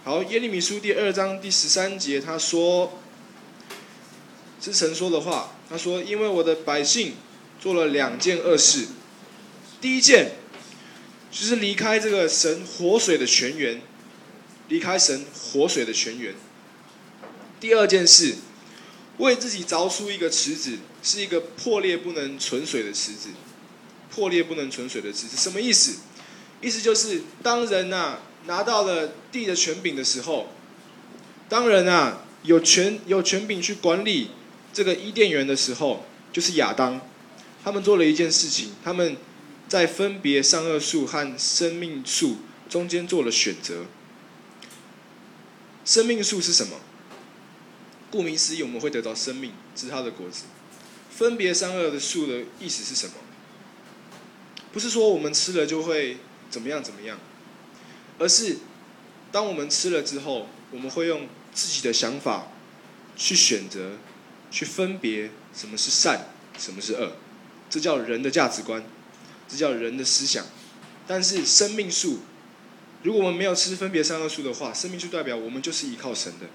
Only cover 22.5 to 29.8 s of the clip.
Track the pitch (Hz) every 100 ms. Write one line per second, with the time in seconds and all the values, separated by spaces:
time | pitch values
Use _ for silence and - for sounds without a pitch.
22.5 | 127 156 135 104 101 - 107 107 90 -
23.5 | - - - - - - - 196 175 165
24.5 | 160 139 127 127 123 101 101 117 123 190
25.5 | 185 240 214 - - - - - - -
26.5 | - 240 226 220 214 220 175 - - 240
27.5 | 240 233 190 185 185 160 123 - - 165
28.5 | 175 208 226 196 170 151 - - 254 214
29.5 | 180 - 170